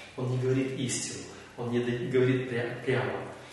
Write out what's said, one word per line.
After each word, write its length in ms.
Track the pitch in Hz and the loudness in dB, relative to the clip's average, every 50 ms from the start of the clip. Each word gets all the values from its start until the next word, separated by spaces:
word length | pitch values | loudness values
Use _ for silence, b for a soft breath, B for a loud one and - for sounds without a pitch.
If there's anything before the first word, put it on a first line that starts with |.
| B B B - | B B B -4
он 120 | 127 123 | -2 0
не 60 | 127 127 | 0 2
говорит 400 | 123 131 131 135 127 - - - | 2 4 4 4 2 0 0 -2
истину, 460 | 123 117 - - - - - - - B B B B B B - | -2 -2 -2 -2 -4 -6 -8 -8 -10 B B B B B B -6
он 140 | 120 117 | -4 0
не 80 | 120 120 | 0 2
д-, 300 | 120 120 120 - - - | 2 2 0 0 0 2
говорит 400 | 127 127 127 127 131 123 - - | 4 6 6 6 4 2 2 0
пря-, 340 | 117 117 120 120 - - - | -2 -2 -2 -2 -4 -4 0
прямо. 300 | 135 123 120 104 - - - - - B B B B | 2 2 2 2 0 -2 -4 -6 -8 B B B B